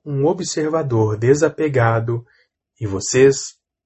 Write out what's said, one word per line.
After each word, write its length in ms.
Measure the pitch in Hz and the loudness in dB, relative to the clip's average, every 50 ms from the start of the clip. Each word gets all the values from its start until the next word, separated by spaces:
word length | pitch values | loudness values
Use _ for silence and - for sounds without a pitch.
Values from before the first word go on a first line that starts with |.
| - | -10
um 220 | 147 143 135 139 156 | -8 -4 -2 0 0
observador 920 | 190 175 175 - - 165 151 156 156 160 156 135 120 110 110 107 107 104 | -2 -2 -6 -8 -6 -4 -4 -2 -2 -2 -2 0 0 0 0 0 0 0
desapegado, 1040 | 113 123 143 147 160 151 147 - 156 151 135 127 117 113 113 113 117 117 117 117 117 _ _ _ _ _ _ _ _ _ _ - | 2 2 4 4 2 0 0 0 -4 0 0 2 2 2 2 0 -2 -4 -6 -6 -8 _ _ _ _ _ _ _ _ _ _ -10
e 60 | 117 | -8
vocês 720 | 101 98 92 - - - 127 135 139 139 139 - - - _ _ _ _ _ _ | -6 -6 -6 -6 -2 2 6 6 6 4 2 -6 -14 -18 _ _ _ _ _ _